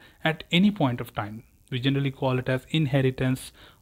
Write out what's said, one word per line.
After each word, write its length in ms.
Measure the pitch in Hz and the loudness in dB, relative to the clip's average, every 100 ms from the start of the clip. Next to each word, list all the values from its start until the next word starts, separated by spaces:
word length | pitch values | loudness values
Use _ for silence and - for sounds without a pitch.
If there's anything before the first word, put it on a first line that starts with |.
| - _ | -20 _
at 180 | 160 156 - | -2 -2 0
any 220 | 170 208 | 4 4
point 280 | 202 135 120 | 4 0 -2
of 140 | 117 | -6
time. 300 | - 104 110 - _ - | -8 -8 -10 -18 _ -10
We 80 | 127 | -4
generally 320 | 135 139 139 | 0 0 -2
call 280 | - 135 127 | -2 -2 0
it 100 | 123 | -2
as 180 | 131 - | -4 -2
inheritance 800 | 160 143 139 131 127 131 131 - - - _ | -2 2 2 2 0 -2 -2 -6 -20 -20 _